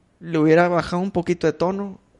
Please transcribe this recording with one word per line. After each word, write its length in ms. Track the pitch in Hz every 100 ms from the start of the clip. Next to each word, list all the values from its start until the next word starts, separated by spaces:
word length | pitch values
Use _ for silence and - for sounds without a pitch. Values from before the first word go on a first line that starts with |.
| _ _
le 180 | 165 160
hubiera 300 | 156 160 175
bajado 340 | 170 151 175
un 100 | 196
poquito 360 | 180 170 175 160
de 60 |
tono 460 | 151 170 196 202 - _